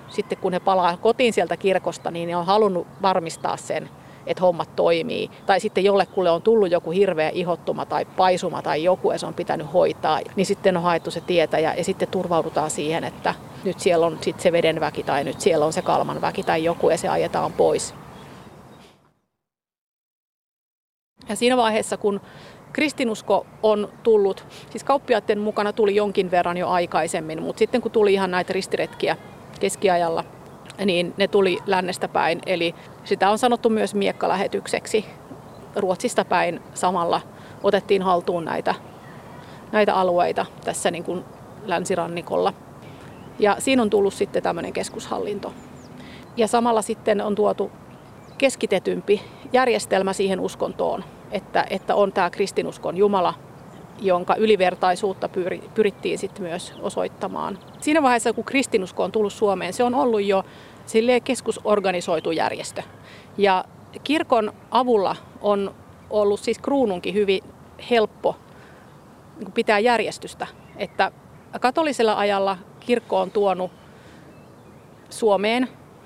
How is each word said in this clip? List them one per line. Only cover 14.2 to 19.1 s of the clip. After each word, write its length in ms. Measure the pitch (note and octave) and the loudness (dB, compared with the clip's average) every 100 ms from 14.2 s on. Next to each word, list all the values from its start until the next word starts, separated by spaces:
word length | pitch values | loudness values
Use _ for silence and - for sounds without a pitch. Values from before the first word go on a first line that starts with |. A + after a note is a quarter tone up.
sit 180 | F#3 E3 | -6 -2
se 120 | F#3 | 2
veden 280 | E3+ D#3+ D#3+ | 2 2 0
väki 240 | D3+ - | -4 -4
tai 200 | - C#3+ | -2 -2
nyt 180 | C#3+ - | -2 -2
siellä 240 | G3 D#3+ D3+ | 2 2 2
on 80 | |
se 80 | F3+ | 0
kalman 400 | E3+ C#3+ C#3+ D3+ | 0 0 -2 -4
väki 220 | E3 F3 | -4 -2
tai 200 | F#3 E3 | -2 0
joku, 260 | D#3+ E3+ D#3+ | 0 0 0
ja 80 | E3 | 0
se 120 | F3+ | 0
ajetaan 440 | E3 D#3+ E3 D#3 | -2 -2 -2 -2
pois. 420 | F3 E3 D3+ - - - - - - - - - - - _ _ | 0 2 2 -4 -12 -20 -20 -20 -20 -20 -20 -20 -20 -20 _ _